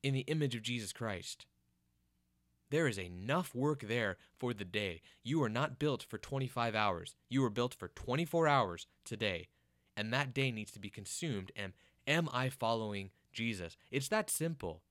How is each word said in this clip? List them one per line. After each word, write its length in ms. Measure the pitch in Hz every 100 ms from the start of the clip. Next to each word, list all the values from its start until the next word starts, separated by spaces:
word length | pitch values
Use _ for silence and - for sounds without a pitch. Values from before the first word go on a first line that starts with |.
in 100 | 139
the 80 | 135
image 340 | 127 156 143 117
of 80 |
Jesus 280 | 110 120 101
Christ? 540 | - 113 95 - - - _ _ _ _ _ _ _ _ _ _ _ _
There 160 | 147 151
is 120 | 98
enough 560 | 90 87 104 160 180 120
work 280 | 143 143
there 340 | 104 120 107 90 - _
for 160 | 123
the 120 | 107 92
day. 360 | 104 101 82 - -
You 180 | 113 160
are 60 | 123
not 300 | 113 151 131
built 240 | 147 131
for 140 | - 110
twenty-five 580 | - 135 127 123 117 107
hours. 400 | 104 85 - - _
You 140 | 127 127
are 40 |
built 240 | 104 123
for 140 | - 90
twenty-four 580 | - - 135 170 170 160
hours 400 | 139 101 85 - _ -
today, 420 | 107 107 90 92 _ _ _ _ -
and 160 | 107
that 200 | 127 139
day 180 | 139 135
needs 200 | 110 104
to 80 | 110
be 100 | 98
consumed. 640 | - 98 - 165 104 92 -
And 180 | 98 - _ _ -
am 200 | - 160
I 160 | 123 131
following 600 | - 113 113 110 101 98 _ _
Jesus? 460 | - 117 101 85 - _
It's 160 | 139 135
that 220 | 214 208
simple. 520 | - 165 160 92 80 _